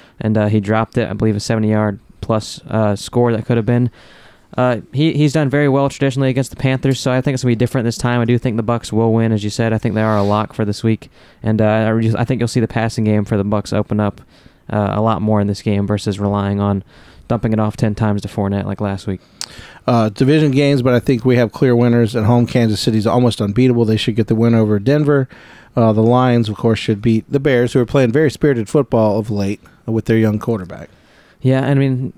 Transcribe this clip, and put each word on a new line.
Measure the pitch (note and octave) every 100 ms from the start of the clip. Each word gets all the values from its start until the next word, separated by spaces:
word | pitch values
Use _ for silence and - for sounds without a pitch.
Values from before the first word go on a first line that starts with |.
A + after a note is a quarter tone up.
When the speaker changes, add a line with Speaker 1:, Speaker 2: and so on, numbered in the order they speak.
| - -
Speaker 1:
and, | A2 G#2+
uh, | G#2
he | G#2+
dropped | G2+ A2 A2+ B2
it. | G#2
I |
believe | G#2 A2
a | G#2
seventy | - A2+ G#2+
yard | G#2+ G#2+ G2+ - -
plus, | - A2 - - -
uh, | A2+ G#2+
score | G2+ - A#2+ A#2+
that | A2
could | - A#2
have |
been. | G#2+ A#2+ B2 - - - - _ _ -
Uh, | B2+ A2+ -
he, | C3 D#3+
he's | C#3+ D3+
done | D#3 C#3
very | C#3+ C#3+
well | C#3 C#3
traditionally | - C#3 B2+ C3+
against | B2+ B2+
the | -
Panthers, | C3 C3 C#3 B2+
so | C3+
I | B2+
think | C#3+
it's | C3
gonna | B2
be |
different | A2+ B2 C3+
this | A#2 -
time. | B2 A#2+
I |
do | A#2 A#2+
think | B2+ A2
the |
Bucs | A2 A#2 -
will | G#2+ A2+
win, | A2+ A2+
as | G#2+
you | G#2
said. | - A2+
I | A2
think | A#2
they | G#2
are | A2 G#2+
a |
lock | G2+ G#2 G#2
for | -
this | G#2 G#2
week, | A2 A2 - - - _
and, | A2+ A2
uh, |
I | G#2+ A2 A2
re-, | A2+ A2+ A2
I |
think | A#2 B2
you'll | A2+
see | B2+
the | A2
passing | A#2 A2+ A2+
game | G#2+ G#2
for | G2+ G#2
the |
Bucs | G2+ G#2 -
open | G#2 G#2 G#2+
up, | G#2 - - - - _ -
uh, | G#2+ G2+
a | G#2
lot | A2 F#2+
more | G#2+ G#2+
in | G2+
this | G2
game | A2+ G2+
versus | G2+ G#2 G#2+ G2
relying | G2+ G2+ G2 G2+
on | G2+ G2+ - - - - -
dumping | A#2 A2+
it | A2
off | G#2+ -
ten | A2+
times | G#2 A2 G2+
to | G2
Fournette | - G2 G2
like | G2 G2
last | G2+ G2
week. | - F#2+ _ - - - - -
Speaker 2:
Uh, | - A#2+ A2
division | G2+ C3 D#3 D3+
games, | C3 C#3+ C#3
but | B2+
I | B2
think | C#3+ B2
we | B2+ B2
have | A2+
clear | - C3
winners | A#2+ A#2+ A#2+ A2
at | B2
home. | G#2+ A#2+ A#2
Kansas | B2 A2+ G#2
City's | B2+ A2 G2+
almost | A#2+ A#2+ -
unbeatable. | G2+ G#2 B2+ A#2+
They | A2 A2
should | -
get | A2 G#2+
the |
win | A2 A#2
over | A2+ G#2+ G#2
Denver. | G#2+ D3 D3 C#3+ C3 - - - -
Uh, | B2 A2+
the | G#2+
Lions, | A2+ B2 B2+ A#2+ A2
of | G#2
course, | A#2 G#2+
should | - G#2
beat | A#2 A2 -
the | C#3
Bears, | C#3+ B2 B2
who | C3
are |
playing | A#2 C#3+ B2
very | C3+ D#3
spirited | - D3+ A#2+ G#2
football | D3+ B2+ A#2 G#2+ G#2
of | A2
late, | G2+ G2 G#2 - _ -
uh, |
with | A2+
their | - A2+
young | A2 G#2+
quarterback. | - A2 F2 C2+ D2+ _ _ _ _ _
Speaker 1:
Yeah, | B2+ C3 C3+
I |
mean, | C#3 C#3 B2+ C3